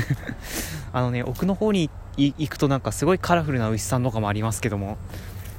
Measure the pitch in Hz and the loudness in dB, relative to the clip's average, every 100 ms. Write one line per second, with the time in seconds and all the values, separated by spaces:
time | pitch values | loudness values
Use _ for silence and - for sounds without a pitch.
0 | 117 135 - - - - - 151 135 127 | 0 -2 -4 -10 -8 -6 -6 -8 -4 0
1 | 123 123 123 127 185 190 214 202 151 - | 2 0 -2 0 0 2 2 4 2 -2
2 | - - 143 - 147 - 143 139 110 - | -6 2 4 4 -2 2 2 2 0 2
3 | 147 185 - 170 151 127 110 110 - 131 | 2 4 4 2 2 2 2 0 0 0
4 | 123 110 104 104 110 104 117 101 98 110 | 2 0 0 2 0 0 0 0 -2 -6
5 | - - - - - | -10 -10 -10 -10 -10